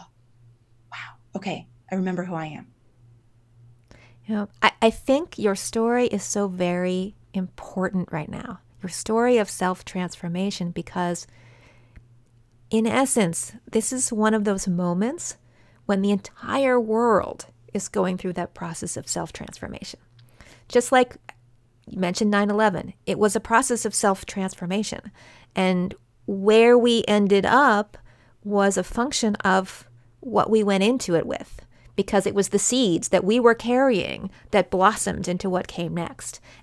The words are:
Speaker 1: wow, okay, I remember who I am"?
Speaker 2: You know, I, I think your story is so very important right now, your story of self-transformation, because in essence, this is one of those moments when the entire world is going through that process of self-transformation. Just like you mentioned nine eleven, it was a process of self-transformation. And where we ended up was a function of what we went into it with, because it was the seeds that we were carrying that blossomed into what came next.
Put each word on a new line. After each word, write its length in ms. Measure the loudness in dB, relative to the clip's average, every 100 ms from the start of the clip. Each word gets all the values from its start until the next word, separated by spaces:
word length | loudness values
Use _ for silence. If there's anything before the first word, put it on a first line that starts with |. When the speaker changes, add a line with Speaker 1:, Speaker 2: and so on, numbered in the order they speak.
| -20 _ _ _ -20 _ _ _ _
Speaker 1:
wow, 60 | -18 -18 -20 _ -10
okay, 320 | -6 -8 -10 _ -8
I 60 | -4
remember 300 | -2 -4 -6
who 100 | -8
I 120 | -10
am"? 200 | -12 -18 _ _ _ _ _ _ _ _ _ -20 _ _ -20 -20 _ -6
Speaker 2:
You 100 | -6
know, 140 | -6 0
I, 120 | 2 4
I 80 | 2
think 500 | 2 0 0 -2 -2
your 160 | -2 -2
story 520 | -4 -2 0 2 0
is 140 | -2
so 280 | -4 -4 -4
very 680 | -2 -2 0 -2 -2 -6 -10 _
important 800 | -6 -6 -10 -10 -6 -2 -2 -4
right 160 | -6 -8
now, 320 | -10 -12 -16 _ _
your 60 | -12
story 480 | -8 -2 0 4 2
of 120 | 2
self-transformation, 1200 | -2 -2 -4 -8 -8 -8 -8 -8 -4 -4 -4 -6
because 560 | -8 -8 -4 -4 -4 -10 -20 -20 -20 -20 _ _ -20 -20 _ _ _ _ _ -4
in 160 | 0 2
essence, 680 | 2 2 2 0 -2 -10 -14 -6
this 220 | -4 -2
is 180 | -4 -4
one 220 | 0 2
of 100 | 2
those 240 | 0 -2 -2
moments 680 | -2 0 0 -2 -4 -10 -14 _ _ _ _ -2
when 160 | 0
the 100 | 2
entire 680 | 0 -4 -14 -6 0 2 2
world 680 | 2 2 4 2 0 -8 -16 _ -10
is 140 | -8 -4
going 300 | -2 -2 -2
through 160 | -6
that 200 | -6 -8
process 440 | -10 -12 -10 -10 -10
of 100 | -8
self-transformation. 920 | -8 -8 -12 -16 -14 -14 -14 -16 -18 _ _ -20 -20 -20 -20 -2
Just 240 | 0 4
like 240 | 4 2 -4 -20 -20 _ _ _ _ -14
you 120 | -4
mentioned 320 | -2 0 2
nine 180 | 2 2
eleven, 440 | 2 0 0 -6 -10 -6
it 140 | 0
was 160 | 2 0
a 60 |
process 440 | 0 2 2 -2 -2
of 80 |
self-transformation. 1160 | 0 0 0 -4 -6 -6 -6 -4 -4 -4 -8 -14 -20 -20 -20 _ 0
And 380 | 2 2 -2 -8 _ _ -8
where 520 | 0 4 6 8 8
we 260 | 6 4 2
ended 380 | 2 4 4 4
up 520 | 4 6 4 0 -8 -20 _ _ _
was 340 | -2 2 2 2
a 60 |
function 520 | -2 -4 -2 0 -2 0
of 520 | 2 2 0 -8 -20 -20 _ _
what 280 | -2 0 4
we 140 | 4
went 200 | 4 2
into 320 | 2 0 0 0
it 100 | 0
with, 400 | -8 -10 -18 -20 _ -8 -4
because 280 | 0 0 2
it 100 | 0
was 140 | 0
the 100 | 0
seeds 500 | 2 2 2 2 2
that 160 | 2 4
we 140 | 4
were 160 | 4 4
carrying 760 | 2 2 4 2 -2 -6 -10 -14 -2
that 200 | 0 2
blossomed 560 | 2 2 2 -4 -4 -4
into 220 | -4 -2
what 180 | -4 -4
came 260 | -6 -6
next. 460 | -6 -8 -10 -14 -16 -20 -16